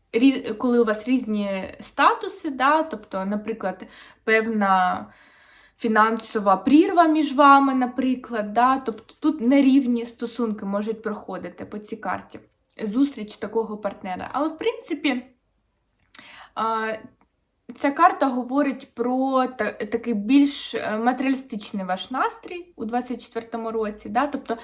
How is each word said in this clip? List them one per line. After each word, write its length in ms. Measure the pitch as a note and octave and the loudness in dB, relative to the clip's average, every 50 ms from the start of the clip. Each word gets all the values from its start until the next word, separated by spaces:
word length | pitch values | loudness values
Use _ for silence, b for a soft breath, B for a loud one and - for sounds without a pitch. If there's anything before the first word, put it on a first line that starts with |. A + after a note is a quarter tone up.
| _ _ - | _ _ 0
рі-, 440 | A#3 B3+ C4+ C4 - - A3 G#3+ | 4 4 4 4 2 -4 -8 -6
коли 220 | - B3+ B3 A#3+ A#3+ | -4 -2 2 2 2
у 60 | A3+ | 2
вас 220 | G#3+ G#3 G#3+ - | 2 0 -2 0
різні 680 | B3 C4 B3 G#3 A3 G#3+ G#3 G3+ G3 G3 F#3+ - - - - | 0 0 0 0 -2 -4 -4 -4 -4 -6 -6 -8 -10 -14 -16
статуси, 680 | - - - - D4 G4 A#4 - - F#4 - - - D#4 | -18 -10 -2 2 4 4 2 2 -4 -10 -10 -8 -8 -8
да, 340 | C4 B3+ C4 C#4+ D4+ D#4+ D#4 | -4 0 2 4 4 2 2
тобто, 420 | - - G#3 - - - F#3+ F#3+ | -2 -6 -10 -10 -8 -8 -6 -4
наприклад, 600 | G3 G#3 G#3 G#3 G#3+ G#3+ - G3+ F#3 F#3 - A3 B B B B B B B _ | -4 -4 -4 -6 -6 -8 -6 -6 -6 -8 -8 -14 B B B B B B B _
певна 840 | A3+ A3 A3 A3 A3+ A3+ G#3+ G3+ G3 F#3+ F#3 F#3 F3+ F3+ - G#3+ b b b b b b b b b b b b b b _ | 2 2 2 2 0 0 0 2 4 4 4 4 2 0 -4 -6 b b b b b b b b b b b b b b _
фінансова 800 | - A3+ A3 G#3+ A3 A3+ A3+ A#3 - - - A3 G3+ G3+ F#3+ | -2 2 4 4 4 4 2 -2 -4 -4 -4 0 4 4 4
прірва 500 | F#3 - - C4+ D#4 F#4+ G4+ F#4 F4 E4 | 4 4 6 6 6 6 6 6 6 6
між 280 | D#4 D#4 D#4 C#4+ - B3+ | 6 4 2 0 0 4
вами, 380 | C4+ D4 C#4 C#4 C#4 C#4 C4+ C4 | 6 8 8 8 8 6 4 2
наприклад, 800 | B3+ B3+ B3 - - B3+ C4 B3+ B3+ - - A#3+ G#3+ G#3 G#3 G#3 | 2 0 0 -2 -2 0 0 -2 -2 -4 -6 -6 -6 -6 -2 0
да, 240 | A#3 A#3+ C4 C4+ | 2 4 4 2
тобто 360 | C4+ C4+ A#3 A3 - - - - _ | 2 -2 -6 -8 -8 -14 -20 -14 _
тут 220 | - D4+ - - | -2 -2 -2 0
нерівні 640 | A3 B3 C#4+ C#4+ C4+ C4 C4 C#4+ B3 A#3+ A#3+ A#3 A#3 | 2 4 4 6 6 6 6 6 4 2 0 -2 -4
стосунки 600 | A#3 - - A#3+ A#3 - - A#3+ A3 G#3 - G#3+ | -8 -10 -10 -10 -8 -6 -4 -4 -4 -4 -6 -6
можуть 360 | G3 G3 G#3 G#3 A3+ G#3+ A3 | -4 -4 -4 -4 -4 -6 -6
проходити 640 | - G#3 G#3 G#3 - - F#3 F3+ F3+ F3 - - F#3+ | -6 -8 -8 -8 -10 -12 -12 -10 -10 -12 -14 -14 -16
по 120 | - - | -14 -14
цій 200 | G#3 - - A3 | -14 -12 -12 -12
карті, 420 | G#3+ - - G3 G3+ - - - G#3+ - _ _ _ _ _ _ - A3 | -10 -6 -6 -8 -8 -8 -14 -20 -20 -20 _ _ _ _ _ _ -10 -8
зустріч 540 | G#3 G3+ C4 C#4+ C#4 - A3 G#3 - - | -4 0 2 0 0 0 -6 -12 -12 -10
такого 400 | - G#3+ G3 G#3+ A3+ A3 A3 G#3 | -10 -10 -4 -2 -4 -4 -4 -6
партнера. 520 | G#3 - G3 G3 - - F#3 F3+ - - - - | -8 -8 -8 -8 -8 -10 -10 -10 -8 -10 -8 -4
Але, 140 | C4 D4+ | -4 -4
в 100 | D#4+ D#4 | -4 -4
принципі, 680 | - E4 A4+ C5+ C5+ - - E4 - - C#4+ B3 B3+ - - _ _ _ _ _ _ _ _ _ _ _ _ _ _ _ _ - B B B B B B B B | -2 -4 -4 -4 -4 -6 -8 -6 -2 -2 -2 -2 -2 -6 -12 _ _ _ _ _ _ _ _ _ _ _ _ _ _ _ _ -20 B B B B B B B B
а, 380 | - A3 A3+ A3+ A3 A3 A3 A3 - - - _ _ _ _ _ _ _ _ _ _ _ - A#3+ | -4 -4 -2 -2 -2 -4 -4 -6 -8 -12 -18 _ _ _ _ _ _ _ _ _ _ _ -20 -8
ця 160 | - - C#4+ | -4 -2 -2
карта 360 | C#4+ D#4+ E4+ F#4+ F#4 - C#4 | 2 4 4 4 4 4 0
говорить 640 | C#4 B3 B3 A3+ A#3 C4 C#4+ D4 C#4 A#3 - - - _ | 0 0 -2 -4 -2 -2 0 0 0 -2 -6 -12 -14 _
про 540 | A#3+ A#3 B3 B3+ C4 C4 C4+ C4 B3+ B3+ | -4 -4 -2 0 0 -2 0 2 2 0
та-, 240 | B3+ B3+ - G#3+ G3+ | 0 -2 -4 -6 -6
такий 420 | G#3 - A3+ G#3+ - A3+ - A#3+ A3+ | -4 -6 -6 -6 -6 -4 -2 -4 -4
більш, 600 | G#3 G3+ A3 C#4 C#4+ C#4+ C#4+ - - - - B3 | -2 0 4 6 6 6 4 0 -4 -10 -8 -8
е, 220 | - - - G#3+ | -6 -4 -4 -4
матеріалістичний 880 | A3 A#3 B3 B3 B3+ B3+ C4+ C4 C4 - - A#3 G3+ - - - G3 F#3 | 0 0 0 0 0 -2 -2 -2 -4 -6 -10 -12 -12 -10 -10 -10 -8 -4
ваш 260 | F3+ F#3 F#3+ - - | -4 -6 -6 -6 -8
настрій 640 | B3+ C#4 G4 A#4 - - - - F4+ F4 F4 - _ | -4 -4 -4 -4 -4 -8 -14 -14 -14 -14 -14 -16 _
у 100 | - A3+ | -12 -8
двадцять 360 | G#3+ A#3 B3 B3 B3+ A#3+ A3+ | -4 -4 -4 -4 -6 -10 -12
четвертому 500 | - - - A#3 A3+ - - A3+ A3+ A3+ | -12 -10 -10 -10 -10 -8 -8 -8 -8 -6
році, 380 | A3 A3+ G#3+ G#3 G#3+ - - G#3 | -4 -4 -4 -4 -6 -10 -12 -4
да? 180 | G#3 B3 C#4+ | -2 -2 -2
Тобто, 300 | C#4+ C#4 - - - A#3 B | -2 -4 -8 -6 -8 -8 B